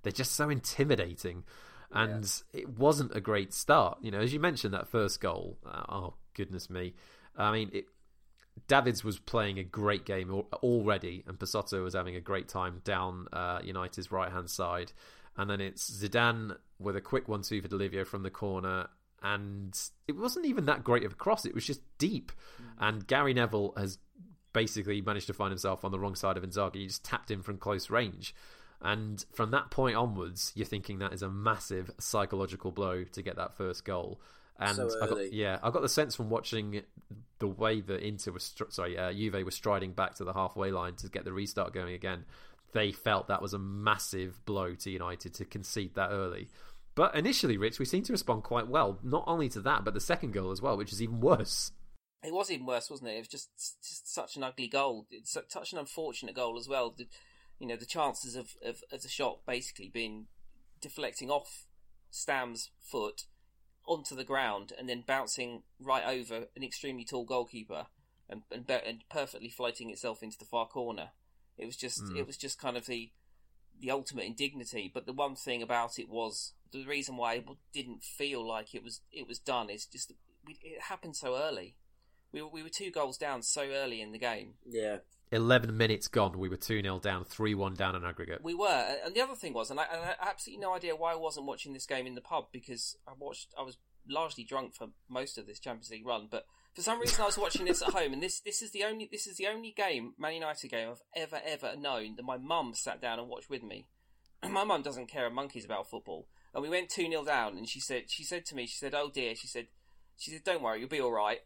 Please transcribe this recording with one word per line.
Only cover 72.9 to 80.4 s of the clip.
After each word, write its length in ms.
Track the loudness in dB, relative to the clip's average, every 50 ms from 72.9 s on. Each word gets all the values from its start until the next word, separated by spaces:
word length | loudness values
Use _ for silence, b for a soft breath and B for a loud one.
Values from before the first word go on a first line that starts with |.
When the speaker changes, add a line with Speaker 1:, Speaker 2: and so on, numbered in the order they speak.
| -6 -6 -6 -10 -16 _ _ _ -20 -20 -20 -20 _ -20 -20 -20 -18 -8
Speaker 3:
the 100 | -2 0
ultimate 360 | 0 0 -2 -4 -6 -4 -4
indignity. 640 | -4 -2 -2 -2 -2 -2 -6 -10 -6 -6 -6 -6 -4
But 140 | -8 -8 -8
the 60 | -6
one 220 | -2 0 0 0 0
thing 260 | -6 -4 -4 -2 -2
about 360 | 0 2 2 2 2 0 -4 -8
it 100 | -8 -6
was, 440 | -2 -2 -2 -2 -4 -6 -8 -8 -12 -18 -20 -14
the 140 | -12 -12 -6
reason 300 | -4 -4 -4 -4 -4 -4
why 180 | -2 0 0 0
it 60 | 0
w-, 180 | -4 -8 -16 -18 _ -10
didn't 320 | -8 -8 -8 -8 -10 -12 -12
feel 420 | -14 -6 -4 -2 -2 -2 -2 -2
like 280 | -2 -2 -4 -4 -6 -12
it 80 | -12 -10
was, 160 | -10 -14 -14 -16 _
it 140 | -14 -12 -10
was 120 | -10 -10 -8
done 280 | -2 0 0 0 0 -2
is 160 | -6 -10 -10
just 220 | -12 -8 -10 -10 -10
that 80 | -10 -20 -20 _ _ _